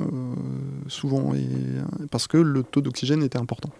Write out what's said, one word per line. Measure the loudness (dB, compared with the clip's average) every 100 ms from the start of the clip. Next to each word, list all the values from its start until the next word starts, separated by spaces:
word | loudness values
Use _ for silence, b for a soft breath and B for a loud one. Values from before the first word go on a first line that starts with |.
euh, | -4 -2 -4 -4 -4 -4 -6 -8 -8
souvent, | -4 0 2 2
et, | 0
euh, | 0 -2 -2 -2 -4 -6 -4
parce | -2 4
que | 6
le | 6 4
taux | 2 0
d'oxygène | 0 -2 0 2
était | 2 0
important. | -2 -4 -6